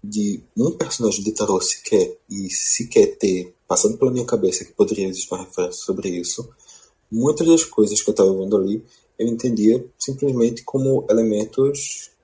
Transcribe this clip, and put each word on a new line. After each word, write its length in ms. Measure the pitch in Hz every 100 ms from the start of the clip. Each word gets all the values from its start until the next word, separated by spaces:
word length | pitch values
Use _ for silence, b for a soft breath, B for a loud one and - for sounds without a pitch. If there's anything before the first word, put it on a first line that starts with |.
de 380 | 104 104 104 98 - -
um 140 | 139
personagem 520 | 165 - - 113 101
de 100 | 101
tarô 280 | 107 104 95
sequer, 560 | - - - 104 90 - _
e 180 | 101 95
sequer 680 | - - - 127 - 101 -
ter 380 | 101 92 90 _ _
passado 300 | - 107 113
pela 120 | 131
minha 140 | 123
cabeça 400 | 120 113 98 -
que 80 | -
poderia 360 | - 101 101 95
existir 240 | 90 -
uma 100 | 92
referência 380 | 92 - 90 -
sobre 260 | - 92 95
isso, 400 | 87 87 - - b b b b b _
muitas 360 | 110 135 151 165
das 180 | 165
coisas 360 | - - 104 104
que 80 | -
eu 60 |
tava 180 | 107 98
vendo 240 | 95 95 104
ali, 280 | 95 107 - b b _
eu 80 | 117
entendia 580 | 117 127 110 104 123 - _
simplesmente 640 | - 135 143 123 117 -
como 420 | - 135 135 135 -
elementos 1000 | 110 113 107 113 - 139 143 - - - _